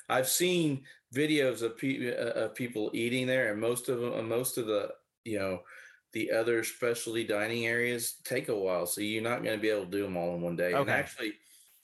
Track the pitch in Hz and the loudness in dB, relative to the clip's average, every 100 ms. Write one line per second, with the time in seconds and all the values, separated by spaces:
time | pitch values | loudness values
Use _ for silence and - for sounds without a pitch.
0 | - 123 127 - 180 180 160 135 - - | 0 2 2 2 4 4 2 0 -6 -20
1 | _ 120 151 151 131 117 117 - 139 135 | _ 0 2 4 4 2 -2 -2 -2 -2
2 | 123 117 117 - 110 - 123 113 107 117 | -2 -2 -2 0 -2 -2 -4 -2 -2 0
3 | 117 127 127 131 117 104 117 120 - 123 | 0 0 2 2 2 2 0 0 0 0
4 | 120 110 113 117 127 - 110 104 101 - | 0 -2 0 0 0 -2 0 0 0 -8
5 | _ _ 113 104 98 90 - - - - | _ _ -6 -2 0 -2 -6 -20 -20 -20
6 | _ 113 110 117 117 117 110 - 120 117 | _ -6 0 2 2 2 0 -2 -2 -2
7 | - 113 107 104 107 117 117 117 120 120 | -2 -4 0 0 0 0 0 0 0 0
8 | 117 - - 123 - 107 95 90 87 - | -4 -8 -4 -4 0 0 2 0 0 -2
9 | 104 110 113 120 113 110 107 107 92 101 | -2 0 -2 -2 -2 0 2 0 0 -2
10 | 101 90 87 87 87 85 87 135 135 127 | -2 0 -2 -2 -2 0 2 2 2 0
11 | 147 - 113 - _ - - _ | 0 -6 -6 -8 _ -20 -20 _